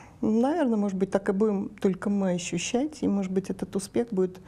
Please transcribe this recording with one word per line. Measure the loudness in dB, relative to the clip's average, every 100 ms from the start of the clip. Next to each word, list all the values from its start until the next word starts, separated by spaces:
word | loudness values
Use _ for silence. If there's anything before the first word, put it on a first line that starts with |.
| -20 -2
наверное, | 2 4 4 2 2 2
может | 0 0
быть, | 0
так | 0 0
и |
будем | 2 2 0 -4 -2
только | 0 0 -2
мы | 0 0
ощущать, | 0 -2 -4 -2 -2 -2 -2
и, | 0
может | 0 0
быть, | -2 -2
этот | -4 -6 -6
успех | -2 -2 0
будет, | 0 0 -4